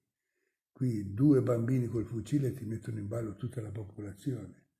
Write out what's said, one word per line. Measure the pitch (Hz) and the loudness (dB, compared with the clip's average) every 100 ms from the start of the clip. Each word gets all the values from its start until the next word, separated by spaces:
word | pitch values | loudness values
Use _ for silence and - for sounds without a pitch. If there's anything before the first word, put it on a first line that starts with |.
| _ _ _ _ _ _ _ | _ _ _ _ _ _ _
qui | - 127 107 98 | -4 -2 0 -2
due | 101 147 131 | 4 6 8
bambini | 117 117 117 131 117 | 6 2 2 2 2
col | 113 104 | 0 -2
fucile | 117 101 147 131 | -4 0 0 0
ti | - | -2
mettono | 104 110 - 110 | -6 -6 -6 -6
in | 101 | -4
ballo | 117 110 98 | -4 -6 -6
tutta | 120 - | -6 -6
la | 104 | -8
popolazione. | 104 95 - 101 - - 117 92 - _ | -8 -10 -10 -12 -8 -6 -6 -8 -16 _